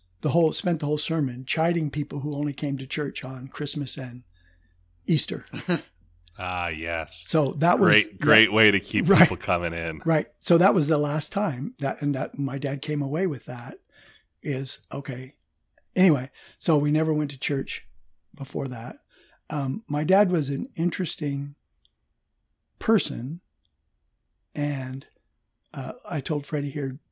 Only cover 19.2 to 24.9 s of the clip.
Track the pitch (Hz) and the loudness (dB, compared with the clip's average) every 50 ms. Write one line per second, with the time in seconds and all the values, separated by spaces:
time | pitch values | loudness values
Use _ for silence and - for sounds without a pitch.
19.2 | _ _ _ _ _ - 151 147 139 131 135 - - - 151 147 156 151 190 196 | _ _ _ _ _ -6 -4 -4 -2 -2 -4 -6 -6 -4 -4 -2 2 4 4 4
20.2 | 208 185 180 165 143 131 139 135 - - _ - 165 175 - - 185 - - - | 4 4 2 0 0 -2 -4 -6 -6 -8 _ -2 -2 -2 0 -2 -4 -6 -6 -4
21.2 | 151 143 143 139 143 143 143 _ _ _ _ _ _ _ _ _ _ _ _ _ | -4 -4 -4 -4 -6 -8 -10 _ _ _ _ _ _ _ _ _ _ _ _ _
22.2 | _ _ _ _ _ _ _ _ _ _ _ - - - 226 202 - - 131 117 | _ _ _ _ _ _ _ _ _ _ _ -8 2 4 4 4 4 0 -6 -6
23.2 | 117 135 160 175 _ _ _ _ _ _ _ _ _ _ _ _ _ _ _ _ | -6 -8 -8 -10 _ _ _ _ _ _ _ _ _ _ _ _ _ _ _ _
24.2 | _ _ _ _ _ _ - 147 147 147 147 135 131 131 | _ _ _ _ _ _ -6 -4 -2 -2 -2 -4 -6 -8